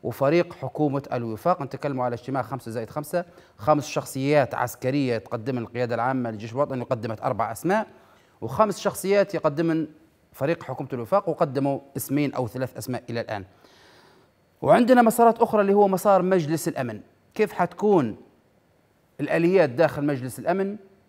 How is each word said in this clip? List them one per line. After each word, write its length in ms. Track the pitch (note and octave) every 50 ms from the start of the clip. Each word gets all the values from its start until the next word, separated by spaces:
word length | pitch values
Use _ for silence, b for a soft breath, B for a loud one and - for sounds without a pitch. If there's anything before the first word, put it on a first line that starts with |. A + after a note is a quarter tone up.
| -
وفريق 500 | A#2+ A#2 - C3+ C#3 D#3+ F3 E3+ F3 -
حكومة 500 | - - C3+ - - D3+ D3 C3+ C#3 C#3 - B2
الوفاق. 480 | B2+ A#2 A2+ A2 G#2 - E3+ - C3
نتكلموا 440 | C#3+ B2+ - C3 - C#3+ C#3 B2+ B2
على 80 | B2 A#2
اجتماع 280 | A2+ - - C3+ C3+
خمسة 300 | A#2+ A2+ C#3 B2 - A2+
زائد 180 | A2 A#2+ A2+ A2
خمسة، 360 | - D3+ D3 - - F3 F3 B B B B B B
خمس 300 | - - D3+ D3+ D3+ C#3
شخصيات 680 | - - D3+ C3 - - C3+ C3 C#3 D3 D3 C3 A2 -
عسكرية 640 | A2 A#2+ B2 - - - B2+ C3+ D3 C#3 B2+ A#2
تقدم 400 | A2 - - A#2 A#2 G#2+ B2+ B2+
القيادة 380 | B2 A2+ G#2 - A#2+ B2 A2+ A#2+
العامة 360 | A2+ A#2 B2+ C3 C3 A#2+ A#2
للجيش 220 | A2 G#2 G#2+ A#2 A2+
الوطني، 280 | C3 D3 C#3 C3+ B2+
وقدمت 400 | A#2+ - C3+ A#2 G#2+ A#2 A2 -
أربع 300 | - C3 A#2+ G2 A2+ G#2
أسماء، 360 | A#2 - - E3 G3 A3 G#3+ - b b b b b b b b b b
وخمس 380 | - A2+ C3 F#3+ A3 G#3 F#3+ -
شخصيات 560 | - G3+ - - - F#3+ G3 G3+ G3 - -
يقدمن 520 | D#3 - D#3 C#3+ D3 E3+ E3 D#3+ D#3+ D#3 D3+ - _ _ _ _ _ _ _ _
فريق 300 | - C3+ D3 E3+ E3 -
حكومة 260 | - B2+ - D3 B2+ -
الوفاق، 360 | A#2+ A#2 G#2+ F#3 G3+ - F3
وقدموا 500 | D3+ - F3 D3 B2+ C#3 C3+ C#3 C#3 C3 - - _
اسمين 360 | C3 - - C3+ C#3+ D3 C3+ -
أو 140 | - B2+
ثلاث 300 | G#2+ - B2+ C3 A#2+ -
أسماء 260 | - A#2 - B2+ A2+ - -
إلى 120 | A#2 A#2
الآن. 240 | A2 - A2 G2+ G2 F#2+ b b b b b b b b b b b b b b b b b _ _ _ _ _
وعندنا 400 | - C3 D#3+ G#3 B3 A3 B3+ B3
مسارات 380 | A#3+ A3+ A3 - A#3 A#3 A3+ A#3
أخرى 220 | A#3 A#3 - G#3+
اللي 120 | G3+ G3 G3
هو 140 | G#3 G3+
مسار 340 | G3 F#3+ F3+ - G#3+ G3 F#3
مجلس 460 | F3 F#3 F#3+ F#3 D#3 C#3+ D#3+ D#3 -
الأمن. 320 | E3+ - - C3 A#2+ G#2+ G2+ - _ _ _ _ _ _
كيف 180 | - G#3+ G3 -
حتكون 640 | - F3+ F3 - - G3+ G#3+ G3+ F3 C3 A2 G2+ - - _ _ _ _ _ _ _ _ _ _ _ _ _ _ _ _ _ _ -
الآليات 500 | C#3+ C#3 D#3+ E3 E3+ E3+ F#3 F#3+ E3 C#3+
داخل 360 | A#2 B2+ E3 D3 - D3+ C#3+
مجلس 340 | D3 D3 B2+ B2 C3 - -
الأمن؟ 360 | G#2+ - F3 F#3+ G3 G3 G#3 G#3 - - _ _ _